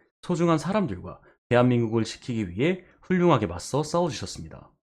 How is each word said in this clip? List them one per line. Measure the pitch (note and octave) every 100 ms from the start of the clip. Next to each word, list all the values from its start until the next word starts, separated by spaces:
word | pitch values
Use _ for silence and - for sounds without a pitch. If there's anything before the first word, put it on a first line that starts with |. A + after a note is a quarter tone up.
| _ _
소중한 | - E3+ E3+ D#3+
사람들과 | D#3+ G#3+ E3 F2+ F2 - _ _ _
대한민국을 | A#2+ B2 B2 A2+ A2+
지키기 | G#2+ - - A2+ F#2+
위해 | F2+ D3 F#3 - _
훌륭하게 | - F#3 F3 C3+ G2+
맞서 | F2 - C3+
싸워주셨습니다. | D#3 E3+ F3 - G2 - D#2+ - - _